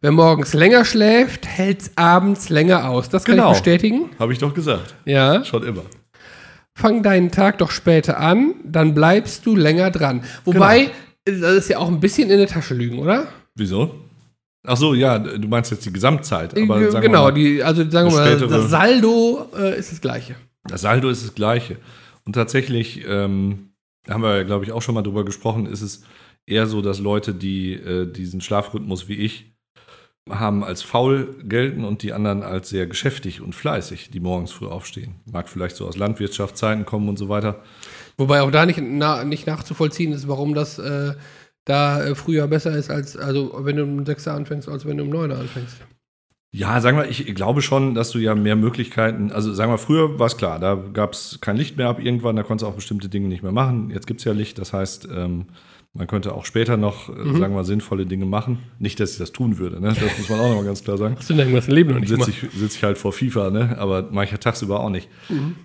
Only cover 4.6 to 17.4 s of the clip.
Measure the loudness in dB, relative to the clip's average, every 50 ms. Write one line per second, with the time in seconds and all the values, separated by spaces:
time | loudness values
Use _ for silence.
4.6 | 0 0 0 -2 -2 -10 -16 -14 _ 2 4 4 6 6 6 4 2 0 -2 -2
5.6 | -2 -2 -6 -6 -8 -12 -18 -20 _ _ _ _ -20 -20 -20 -20 -20 -20 -20 -20
6.6 | _ _ _ 0 2 2 2 4 2 2 4 4 2 2 2 2 2 2 2 2
7.6 | -2 -2 -2 -2 2 4 4 4 4 2 -2 0 2 2 4 4 4 2 0 -2
8.6 | -8 -4 0 2 4 4 4 6 6 6 6 4 2 -2 -10 -6 0 2 2 4
9.6 | 4 4 4 4 2 2 0 0 0 0 -2 -2 -6 -8 -16 -8 -2 2 6 6
10.6 | 8 8 8 8 6 4 0 -12 -20 -20 _ _ _ -4 -2 0 2 4 4 4
11.6 | 4 2 0 0 0 0 0 2 2 2 2 2 2 4 6 4 4 4 2 -4
12.6 | -4 -4 -4 -2 -2 -4 -4 -4 0 0 0 0 0 -4 -10 -20 _ _ _ -4
13.6 | -4 -2 0 0 -2 -2 -4 -10 -20 -20 _ _ _ _ _ _ _ _ _ _
14.6 | _ -2 0 2 4 4 4 4 4 4 4 2 0 -4 -6 -6 -4 0 0 0
15.6 | 0 -2 -4 -6 -8 -8 -6 0 2 2 2 2 0 -2 -4 -4 -4 -4 -2 0
16.6 | 2 2 4 4 4 4 4 4 4 6 6 8 8 8 6 6